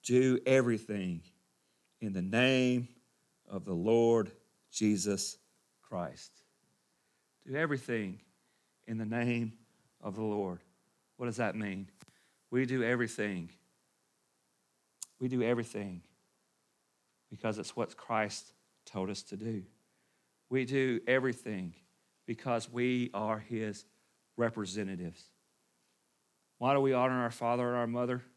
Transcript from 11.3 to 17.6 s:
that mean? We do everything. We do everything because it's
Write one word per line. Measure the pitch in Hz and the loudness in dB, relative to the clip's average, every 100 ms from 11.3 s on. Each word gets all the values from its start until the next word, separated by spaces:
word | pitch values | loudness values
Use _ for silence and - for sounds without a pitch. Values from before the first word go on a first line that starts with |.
| 113 | -2
that | 113 110 | -2 -2
mean? | 104 95 95 _ - _ _ _ _ | -4 -6 -10 _ -20 _ _ _ _
We | 123 131 | -2 0
do | 131 | 0
everything. | 117 123 113 - 104 92 85 - _ _ _ _ _ _ _ _ _ _ _ _ _ _ - _ | 2 2 0 -2 -2 -2 -8 -14 _ _ _ _ _ _ _ _ _ _ _ _ _ _ -18 _
We | 127 | -4
do | 127 | 0
everything | 117 120 113 - 101 90 - _ _ _ _ _ _ _ _ _ _ _ _ | 2 0 -2 -6 -8 -10 -14 _ _ _ _ _ _ _ _ _ _ _ _
because | 107 113 | -8 -6
it's | 107 | -4